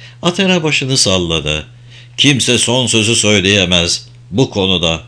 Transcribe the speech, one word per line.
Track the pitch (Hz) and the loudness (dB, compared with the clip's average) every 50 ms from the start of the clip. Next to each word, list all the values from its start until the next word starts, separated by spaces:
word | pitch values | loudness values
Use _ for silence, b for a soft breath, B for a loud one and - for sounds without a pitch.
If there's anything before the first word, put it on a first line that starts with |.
| B B B B | B B B B
Athena | - 175 175 - 196 185 185 175 156 | -4 -2 -2 0 0 0 0 0 0
başını | 156 143 - 143 131 135 | 0 -2 -2 -2 -2 0
salladı. | - - 101 95 92 87 82 82 78 73 76 76 78 73 - B B B B B B B B B | 0 0 0 0 0 0 -2 -2 -2 -2 -4 -4 -6 -8 -12 B B B B B B B B B
"Kimse | - 131 143 143 113 - 123 123 | 0 2 2 2 2 0 0 0
son | - 123 120 120 131 123 | 0 0 0 0 0 0
sözü | 107 113 113 104 110 117 | 0 0 0 0 0 0
söyleyemez | 107 - 104 107 98 90 98 104 101 90 87 90 87 85 85 - - - - - - - - | 0 2 2 2 2 2 2 2 2 2 2 2 0 0 0 -4 -6 -8 -14 -20 -20 -14 -4
bu | 87 120 135 127 | -2 -2 -2 0
konuda | - 104 95 95 92 87 85 82 82 80 - | 0 -2 0 0 0 0 0 -2 -2 -4 -8